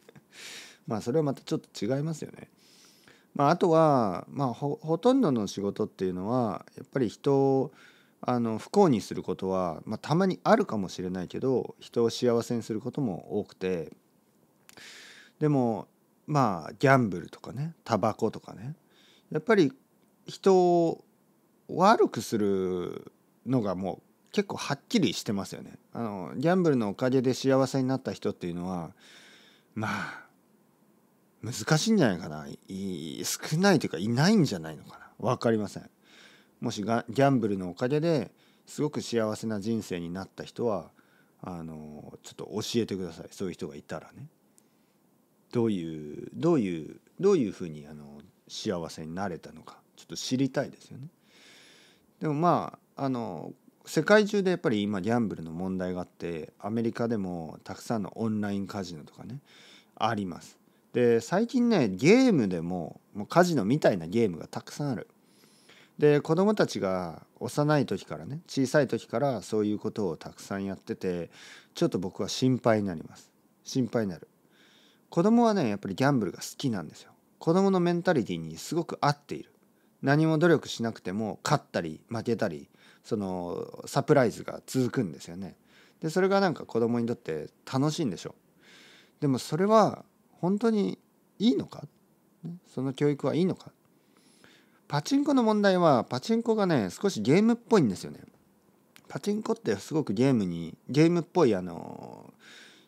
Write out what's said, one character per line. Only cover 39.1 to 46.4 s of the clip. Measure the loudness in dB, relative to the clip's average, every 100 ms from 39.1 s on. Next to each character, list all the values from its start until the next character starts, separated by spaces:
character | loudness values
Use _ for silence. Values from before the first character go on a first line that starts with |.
| -2 -2
せ | -4 -6
な | -4
人 | -2 -4
生 | -4 -8
に | -6
な | -10
っ | -10
た | -14
人 | -14 -4 -4
は、 | -4 -8 _ _ _ _ _
あ | -12 -10
の、 | -12 -12 -14 -16 -18 -20
ち | -20
ょ |
っ |
と | -16 -8
教 | -8 -2 -2
え | -2
て | -6
く |
だ | -8
さ | -12
い。 | -16
そ | -10 -10
う |
い |
う |
人 | -8 -12
が |
い | -12
た | -12 -14
ら | -14
ね。 | -20 -20 _ _ _ _ _ _ _ _ _ _ _ _
ど | -2
う | 0
い | -2 -6 -10 -12 -14
う、 | -14
ど | -2